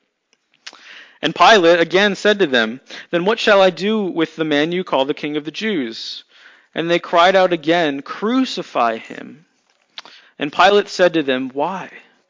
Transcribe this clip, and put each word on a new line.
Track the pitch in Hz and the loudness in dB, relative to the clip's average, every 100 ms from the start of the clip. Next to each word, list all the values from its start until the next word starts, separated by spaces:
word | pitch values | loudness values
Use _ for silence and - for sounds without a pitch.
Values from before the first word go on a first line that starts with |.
| _ _ _ _ _ _ - - - - - _ | _ _ _ _ _ _ -20 -20 -20 -20 -20 _
And | 151 | -6
Pilate | - 180 220 165 170 | 4 6 6 6 4
again | 170 180 208 185 | 2 2 0 0
said | 208 208 | 0 2
to | 165 | 0
them, | 127 110 123 - - - | 0 -2 -6 -16 -20 -6
"Then | 175 | -4
what | 185 233 | -2 0
shall | 226 202 | 2 4
I | 190 | 4
do | 160 202 220 | 2 -2 -2
with | 185 170 160 - | -2 -2 -4 -4
the | |
man | 160 147 160 | -2 0 0
you | 180 | -4
call | 180 139 135 | -2 0 0
the | |
King | 147 151 151 | -4 -6 -6
of | 151 | -8
the | |
Jews?" | 147 214 180 117 - - - - _ - _ _ - | -6 -4 -4 -4 -8 -14 -16 -20 _ -20 _ _ -6
And | 165 | -2
they | 170 | -2
cried | - 175 180 190 | 2 4 4 4
out | 185 | 2
again, | 170 147 175 156 139 | 0 0 0 0 -4
"Crucify | - - 214 254 254 - - 143 117 113 | -10 -8 -4 -2 -4 -8 -6 -2 -2 -2
him." | - - 123 127 _ _ _ _ _ - - - _ - | -10 -18 -18 -20 _ _ _ _ _ -20 -20 -20 _ -10
And | 147 | -6
Pilate | - 185 202 202 | 2 4 4 0
said | - 175 | 0 2
to | 160 | 2
them, | 139 127 131 | -2 -4 -4
"Why? | 135 160 185 - - _ _ _ | -6 -6 -8 -14 -20 _ _ _